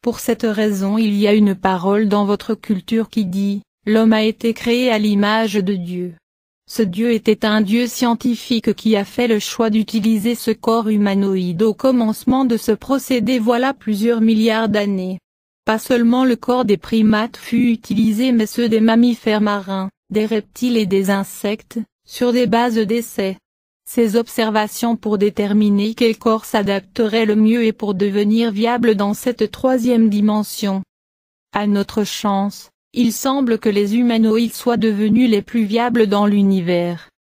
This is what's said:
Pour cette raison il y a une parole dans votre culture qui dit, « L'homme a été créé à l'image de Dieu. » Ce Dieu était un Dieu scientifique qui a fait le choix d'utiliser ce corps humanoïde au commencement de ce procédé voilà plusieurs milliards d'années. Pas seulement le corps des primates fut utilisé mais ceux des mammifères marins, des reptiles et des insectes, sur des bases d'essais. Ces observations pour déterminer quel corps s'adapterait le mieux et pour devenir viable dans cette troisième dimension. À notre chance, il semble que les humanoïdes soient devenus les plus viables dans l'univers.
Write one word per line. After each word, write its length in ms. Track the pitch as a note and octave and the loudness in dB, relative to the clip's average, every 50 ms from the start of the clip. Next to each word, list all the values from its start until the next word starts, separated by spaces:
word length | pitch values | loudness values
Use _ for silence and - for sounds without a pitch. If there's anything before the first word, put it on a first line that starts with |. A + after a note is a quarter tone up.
Pour 200 | - A#3+ A3+ - | -4 -4 -4 -4
cette 240 | - - A#3 A3+ - | -4 -4 -4 -2 -2
raison 520 | A3+ G#3+ G3 G#3+ G#3+ G#3 F#3+ G3 G3 G3+ | -4 -2 0 0 0 0 0 -2 -2 0
il 180 | A3 A3+ G#3+ G3+ | 0 0 0 2
y 120 | G3+ G#3 | 2 2
a 80 | G#3 G#3 | 4 4
une 200 | G#3+ G#3+ G3+ F#3+ | 4 4 4 2
parole 540 | F#3+ - F#3+ F#3+ F3+ E3+ F#3+ G3+ G#3 A3 G#3 | 0 0 -2 0 0 0 0 2 2 2 2
dans 160 | G3 G#3 G3+ | 2 2 2
votre 300 | G3 G#3 G3+ - - A3+ | 0 0 -2 -2 -6 -8
culture 560 | G#3+ - - A3 F#3 - - A3+ A3+ A3 G#3+ | -8 -4 -4 -4 -4 -4 -2 -2 -2 -2 -2
qui 160 | - A3+ G#3+ | -2 -4 -2
dit, « 360 | F3+ F3 G3 G3+ G3+ G3+ G3+ - _ _ _ _ | -2 -2 -4 -2 -2 -4 -6 -8 _ _ _ _
L'homme 280 | - G#3+ A3 A3 A3 A3 | 0 2 4 4 4 4
a 80 | G#3+ G#3+ | 4 2
été 320 | A3 G#3+ _ - A#3 A3+ | 0 -2 _ -2 -2 -2
créé 360 | - - A#3+ A#3 A#3+ B3+ B3+ | -2 -2 0 0 2 2 2
à 80 | A3+ G#3+ | 0 2
l'image 560 | G#3+ G#3+ G#3 G3+ G3+ G#3 G#3+ A3 A3+ A3 F#3+ | 2 0 2 2 2 2 2 0 0 0 0
de 200 | G#3+ F#3+ F#3 G#3 | -2 -2 -2 -2
Dieu. » 400 | F#3 F3 E3+ F3+ F3+ F3+ F3+ E3+ - _ _ _ _ _ _ _ _ _ _ | -4 -6 -8 -8 -8 -8 -10 -10 -14 _ _ _ _ _ _ _ _ _ _
Ce 120 | - - A3+ | -4 -4 -4
Dieu 300 | F#3+ E3+ F#3 A3+ A#3+ A#3 | -2 -2 -2 0 0 0
était 320 | A3 - - A3 - - | 0 2 0 0 0 0
un 160 | G#3+ G#3+ G#3+ | 0 2 0
Dieu 260 | A3 F#3 G#3 A#3 B3 A#3 | 0 2 0 0 0 -2
scientifique 840 | - - B3+ A#3+ A#3 A#3 - C4 A#3+ A3 - - B3 A3+ - - G3+ | -2 -2 0 0 0 0 0 -4 -4 -4 -4 -4 -4 -2 0 -2 -4
qui 220 | - - A3 A3 | -2 0 0 0
a 80 | G3+ G3 | 0 0
fait 240 | G3 - - A#3+ A#3+ | -4 -4 -4 0 0
le 120 | A3+ G#3 | 0 0
choix 280 | G3+ - - - A3+ A3+ | -2 -6 -4 -2 -2 0
d'utiliser 680 | G#3+ A3 G#3+ - - A3 F#3+ A3 A3+ G#3+ F#3+ A#3 A#3+ | 0 0 -2 -2 -4 -2 0 0 0 0 0 -2 -4
ce 180 | A3+ - - A3 | -2 -2 -4 -4
corps 360 | - - - A3+ A#3 A3+ G#3+ | -2 -2 0 0 0 0 0
humanoïde 760 | A3 G#3 G3+ G3+ G3 G3 G3 G3 F#3+ F#3+ F3+ F3+ F3+ E3 A3 | 0 0 0 0 0 0 0 0 0 -2 -2 -4 -2 0 0
au 120 | A3+ G#3+ | 0 0
commencement 720 | _ - C4 C4 B3 A#3 G#3+ G#3+ - - - C4 C4 C4+ | _ 0 0 2 2 0 0 -2 -2 -2 0 0 2 2
de 100 | B3+ A#3 | 0 0
ce 160 | G#3+ - - A3 | -2 0 -2 -2
procédé 680 | - - - C4+ C#4 C4 - C4 B3 G#3+ G3 C4 B3+ | -2 0 -2 -2 -2 0 -2 -2 -2 0 0 0 0
voilà 360 | A3 A3+ A#3+ A#3+ B3+ C4+ C#4 | 0 0 0 0 0 -2 -4
plusieurs 480 | C4+ - - G#3+ G3 G#3 A#3 A#3+ A#3 A3 | _ -4 -4 -4 0 0 0 0 2 2
milliards 480 | A3+ A3+ G#3+ A3 A3+ A3 A3 A3+ A3 | 2 2 2 2 2 2 0 0 0
d'années. 480 | G#3 G#3+ G#3 G3+ G3+ F#3+ F#3 F#3 F#3 F3+ _ _ _ _ _ _ _ _ _ | 0 0 -2 -2 -4 -4 -4 -6 -8 -10 _ _ _ _ _ _ _ _ _
Pas 140 | - A3 A3 | -2 -2 -2
seulement 460 | - - C4 A#3+ A#3+ A#3 A#3+ B3+ C4 | 0 -2 0 2 2 2 2 4 2
le 100 | C4 A#3+ | 2 0
corps 300 | A#3 - - B3 B3+ B3+ | 0 0 -2 0 0 2
des 120 | A3 G#3 | 0 0
primates 600 | E3 - - - A3+ G#3+ G#3+ A3 G#3+ A3 A#3 - | 0 0 -2 0 2 4 4 2 2 0 -4 -8
fut 340 | - - - - A#3 B3 A#3+ | -14 -10 -4 -2 0 2 2
utilisé 600 | A3+ A3 - - A#3+ G#3+ A3+ G#3+ G#3+ G#3 B3 C4 B3 | 0 -2 -4 -6 -2 0 2 2 2 0 0 2 2
mais 140 | A#3 A3 | 0 0
ceux 220 | G#3 - - A#3+ A#3 | -2 -2 -2 -2 0
des 120 | A3 A3 | 2 2
mammifères 600 | G#3+ A3+ A3+ A#3 A#3+ B3 A#3 A3+ - A#3 G#3+ G#3+ | 2 4 4 4 4 4 2 0 -2 0 0 0
marins, 500 | G#3 G#3 G#3 G3+ F#3+ F#3 G3 F#3+ F#3+ G3 _ _ _ _ | 0 0 -2 -4 -6 -6 -6 -6 -6 -8 _ _ _ _
des 160 | G3 G#3+ G#3+ | -4 -2 -2
reptiles 500 | G#3+ A3+ G#3+ G#3+ _ _ - - B3 A#3+ | 0 -2 -4 -4 _ _ -4 -2 0 0
et 100 | A#3 G#3+ | 0 0
des 220 | F#3 G3 G3 G3 F#3 | 2 0 0 2 0
insectes, 680 | G3+ G3 G3 - - - - G3+ G#3 A3 - _ - A#3 A3 _ _ _ _ | 0 -2 -2 -6 -10 -8 -6 -6 -6 -6 -8 _ -10 -10 -10 _ _ _ _
sur 280 | _ - - B3 A#3+ A#3 | _ -6 -2 -2 0 2
des 160 | B3 B3 A#3 | 2 2 2
bases 300 | - A#3 A#3+ B3 A3+ A3 | 2 0 0 0 0 0
d'essais. 580 | A3 F#3+ A3 A#3 A3+ - - - G3 F#3+ F#3+ F#3+ _ _ _ _ _ _ _ _ _ - | 0 0 -2 -4 -4 -6 -6 -6 -4 -4 -6 -8 _ _ _ _ _ _ _ _ _ -8
Ces 280 | - - A#3 A3+ G3 | 0 0 0 2 2
observations 800 | A#3 A#3 - - - A3+ G#3+ G#3+ G#3+ G#3+ G#3+ - - - A#3 A#3 | 0 -2 -2 -2 -2 -2 0 0 0 -2 -2 -4 -4 -2 -2 -2
pour 220 | A3 - G#3+ G#3 G3+ | -2 -2 -4 -2 0
déterminer 760 | G3 G#3 G#3 - G#3 G3+ G#3 G#3+ G#3+ G#3 G3+ G3+ G3+ G#3+ A3+ | 0 0 0 -2 -2 0 2 2 4 4 2 2 0 -2 -2
quel 240 | - B3 A3+ A3 - | 0 0 0 0 0
corps 280 | - A#3 A3 A3 - | 0 0 0 0 -4
s'adapterait 800 | - - A3 G3+ F#3+ G3 G3 F#3+ _ _ - A#3 G#3+ G#3 A3+ A3+ | -4 -2 -2 0 0 -2 -4 -4 _ _ -2 -2 0 2 0 0
le 100 | G#3+ G#3+ | 2 2
mieux 280 | G#3+ G#3+ A3 A3+ A#3+ A#3 | 2 4 4 4 2 2
et 80 | A3 G#3+ | 0 -2
pour 220 | _ - G3+ G#3 | _ -4 -4 -2
devenir 560 | F#3 G3+ G#3 G3 G#3 G#3 G#3 G#3+ A3+ A#3 A#3 | -2 -2 0 0 0 0 2 2 2 2 0
viable 460 | G#3 G3 A3 A#3 A#3+ A#3+ A#3 A#3 A3 | -2 -2 -2 0 0 2 2 2 2
dans 180 | G3 G3+ G3+ G#3 | 2 0 -2 -4
cette 380 | - - B3+ A#3+ - A3+ G#3 - | -4 -4 -6 -2 -2 -4 -4 -4
troisième 560 | - - C4 B3+ C4 A3+ B3 B3 A#3 A3+ A3 | -2 -2 0 0 2 0 2 2 4 4 2
dimension. 720 | G3+ G#3 G#3 G#3+ G#3+ G#3+ G#3 - - - - G3+ F#3+ G3 F#3+ _ _ _ _ _ _ _ _ _ _ _ _ _ - | 2 2 0 2 0 0 -2 -4 -8 -6 -4 -4 -4 -4 -6 _ _ _ _ _ _ _ _ _ _ _ _ _ -6
À 160 | G#3 G#3 G#3 | -2 0 0
notre 340 | G3+ G3+ G3 - - - G#3 | 0 0 0 -2 -2 -4 -4
chance, 680 | G3 - - - G#3+ G3+ G3 G3 G3+ G3+ - - - _ _ _ _ _ | -4 -4 -4 -2 -2 0 0 -2 -4 -6 -10 -20 -20 _ _ _ _ _
il 200 | A#3+ B3 A#3+ G#3 | 0 0 0 0
semble 480 | - - C4+ C4 C#4 C4+ A#3+ A3+ A3 | -2 -4 -2 0 0 0 0 0 0
que 80 | - A3+ | 0 0
les 260 | G3+ G3+ G#3 G3+ G#3 | 0 2 0 0 2
humanoïdes 600 | A#3 B3 A#3+ A#3 A3+ A3 A3 G#3+ A3+ A#3+ A3+ - | 2 2 2 2 2 2 2 2 2 0 -2 -4
soient 220 | - - B3 A#3+ | -4 -2 -2 0
devenus 540 | A#3 A3 A3+ G#3+ G3+ G#3+ A3 G#3 A#3 B3+ B3 | 2 2 0 0 0 0 2 2 4 4 4
les 120 | A3 G3+ G3+ | 2 0 -2
plus 200 | - - A#3 A3 | -2 -2 -2 -2
viables 460 | G3+ G3+ A3+ A#3 B3 A#3+ A#3+ A3 G#3 | 0 0 0 0 0 2 2 2 2
dans 180 | G3+ G#3 G#3 | 2 2 2
l'univers. 840 | G#3 G3+ G3+ G3+ G3 G3 F#3+ F3 E3+ F3+ F3 F3 F3 F3 E3 - _ _ _ | 2 2 2 2 2 2 0 0 0 0 0 0 -2 -4 -8 -12 _ _ _